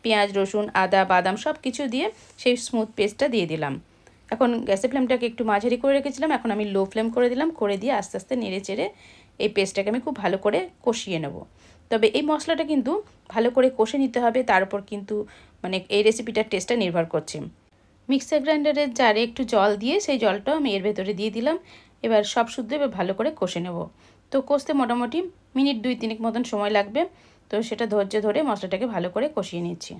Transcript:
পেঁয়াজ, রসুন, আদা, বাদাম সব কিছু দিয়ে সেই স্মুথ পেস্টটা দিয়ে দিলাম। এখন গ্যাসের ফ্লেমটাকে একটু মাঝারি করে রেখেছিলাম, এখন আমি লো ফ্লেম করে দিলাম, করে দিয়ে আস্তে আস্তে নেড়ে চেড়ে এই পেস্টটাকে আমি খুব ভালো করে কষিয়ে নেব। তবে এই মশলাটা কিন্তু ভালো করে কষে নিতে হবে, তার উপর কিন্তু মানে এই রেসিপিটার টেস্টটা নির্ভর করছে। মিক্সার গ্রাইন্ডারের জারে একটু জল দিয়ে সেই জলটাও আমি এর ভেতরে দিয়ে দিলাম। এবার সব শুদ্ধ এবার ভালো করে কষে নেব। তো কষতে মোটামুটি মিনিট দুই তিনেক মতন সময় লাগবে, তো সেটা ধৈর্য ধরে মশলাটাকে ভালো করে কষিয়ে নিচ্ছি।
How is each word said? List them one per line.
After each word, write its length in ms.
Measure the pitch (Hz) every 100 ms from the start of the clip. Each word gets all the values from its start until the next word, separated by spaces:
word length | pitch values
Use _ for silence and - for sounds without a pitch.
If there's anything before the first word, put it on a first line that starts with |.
পেঁয়াজ, 260 | 233 214 202 196
রসুন, 280 | 196 208 208 190
আদা, 180 | 185 190 190
বাদাম 240 | 180 185 202 302
সব 100 | 302 254
কিছু 160 | 247 277
দিয়ে 120 | 247 427 - - -
সেই 160 | 254 247 -
স্মুথ 220 | 233 214 -
পেস্টটা 320 | 208 208 285
দিয়ে 140 | 233 170
দিলাম। 220 | 156 147 135 - _ - _ -
এখন 160 | 226 247 233 233
গ্যাসের 240 | 196 254
ফ্লেমটাকে 340 | 269 254 254 233
একটু 120 | 233 220
মাঝারি 260 | 202 233 240
করে 100 | 269 277
রেখেছিলাম, 320 | 277 269 311 262
এখন 120 | 233 202
আমি 100 | 208
লো 80 | 196 196
ফ্লেম 160 | 220 226 226
করে 120 | 247
দিলাম, 160 | 247 320 320
করে 160 | 208 196
দিয়ে 160 | 226 226
আস্তে 160 | 190 196
আস্তে 160 | - 254
নেড়ে 200 | 202 190 196
চেড়ে 180 | 208 - - - - - -
এই 60 | 208 208
পেস্টটাকে 340 | 190 202 202
আমি 80 | 240 277
খুব 100 | 269
ভালো 140 | 190 - 208
করে 140 | 233 370 _
কষিয়ে 360 | - 233 - 170
নেব। 120 | 165 - - - - - _
তবে 160 | 226 220 269
এই 60 | 294
মশলাটা 360 | 302 311 320 302
কিন্তু 200 | 294 233 381 - - _
ভালো 160 | - 247 247
করে 120 | 254 254
কষে 200 | 220 285
নিতে 160 | 262 240 240
হবে, 140 | 240 240
তার 120 | 190 190
উপর 120 | 202 196
কিন্তু 260 | 202 196 208 208 - - _
মানে 180 | 185 190 180 202
এই 60 | 214
রেসিপিটার 380 | 226 226 220 214
টেস্টটা 240 | 185 180 240
নির্ভর 220 | 185 170 165
করছে। 240 | 160 156 156 151 - _ _ _ _ -
মিক্সার 300 | 269 - 302
গ্রাইন্ডারের 460 | 277 302 294 285 285 226
জারে 220 | 240 214 233
একটু 140 | 233 254
জল 180 | 220 202 208
দিয়ে 120 | 226 370 403
সেই 120 | 262
জলটাও 320 | 208 202 202 311
আমি 100 | 269 196
এর 60 | 185
ভেতরে 260 | 202 190 185
দিয়ে 120 | 214 208
দিলাম। 180 | 254 349 - - _ _
এবার 180 | 233 220 208
সব 120 | 247 233
শুদ্ধ 160 | - 220 294
এবার 140 | 277 185
ভালো 140 | 185 196
করে 120 | 254 311
কষে 200 | 180 175 180
নেব। 120 | 170 170 _ - _ _
তো 60 | 269 269
কষতে 220 | 285 285
মোটামুটি 460 | 285 240 240 247 311 370 - _ 262
মিনিট 220 | 277 233 254
দুই 100 | 247
তিনেক 180 | 226 220 226
মতন 180 | 220 240
সময় 200 | 208 208 214
লাগবে, 240 | 202 240 359 - - _ _
তো 80 | 208 226
সেটা 180 | 220 233
ধৈর্য 220 | 208 196 208 208
ধরে 140 | 214 294
মশলাটাকে 360 | 202 185 190 240
ভালো 140 | 196 180 202
করে 100 | 294 302
কষিয়ে 280 | 190 180 170
নিচ্ছি। 280 | 170 -